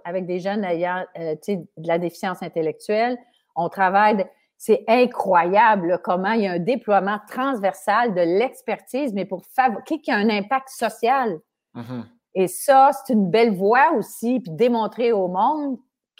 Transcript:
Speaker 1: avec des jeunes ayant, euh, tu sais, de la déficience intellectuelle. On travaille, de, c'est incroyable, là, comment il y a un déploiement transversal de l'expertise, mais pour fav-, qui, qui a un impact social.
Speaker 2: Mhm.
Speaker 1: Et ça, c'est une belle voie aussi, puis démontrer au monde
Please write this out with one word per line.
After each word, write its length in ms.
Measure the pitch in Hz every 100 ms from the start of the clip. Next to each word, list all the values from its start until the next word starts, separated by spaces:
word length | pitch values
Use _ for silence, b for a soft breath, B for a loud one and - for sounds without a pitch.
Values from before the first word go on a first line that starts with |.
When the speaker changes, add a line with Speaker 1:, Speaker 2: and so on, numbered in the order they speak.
Speaker 1:
avec 220 | 175 185 175
des 140 | 180
jeunes 220 | 185 208
ayant, 440 | 190 170 175 180 - -
euh, 160 | 165 156
tu 180 | -
sais, 20 | 196
de 320 | - - 165
la 100 | 170
déficience 440 | 175 - 196 180
intellectuelle. 760 | 175 170 156 156 - 214 240 247 b b b -
On 140 | -
travaille, 460 | 196 185 196 214 208
de, 60 | 185 b b _
c'est 260 | - 214 -
incroyable, 1000 | 240 247 - 196 175 170 202 226 208 170
là, 80 | 175
comment 360 | - 180 190
il 100 | 226
y 40 | 196
a 60 |
un 60 | 175
déploiement 600 | 170 247 - 196 190 208 -
transversal 800 | 240 269 240 190 185 - 208 240
de 80 | 180
l'expertise, 920 | 170 190 254 - - 190 - 254 285
mais 100 | 202
pour 180 | 185 180 - -
fav-, 240 | 254 208
qui, 180 | - 302
qui 80 | -
a 60 | 220
un 120 | 214
impact 400 | 208 202 269 269
social. 720 | - 226 - 226 269 233 160 _ _ _
Speaker 2:
Mhm. 320 | 120 117 123 107 _ _
Speaker 1:
Et 120 | 185 180
ça, 440 | - - 269 269
c'est 220 | 285 -
une 160 | 220 185
belle 260 | 220 233 180
voie 360 | 196 247 311
aussi, 460 | 277 - - 226 254
puis 120 | 170
démontrer 600 | 156 240 233 214 220 240
au 160 | 208 180
monde 500 | 180 233 311 285 254 _ _ _ _